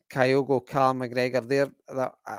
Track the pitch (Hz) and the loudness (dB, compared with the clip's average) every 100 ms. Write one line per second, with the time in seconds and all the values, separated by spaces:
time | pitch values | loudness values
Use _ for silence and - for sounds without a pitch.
0 | - - 127 135 131 131 - 143 131 131 | -8 0 2 2 2 0 0 2 2 2
1 | 127 123 127 123 117 139 139 - - 131 | -4 -2 0 -2 0 0 0 -4 -12 -6
2 | 127 - - | -6 -8 -14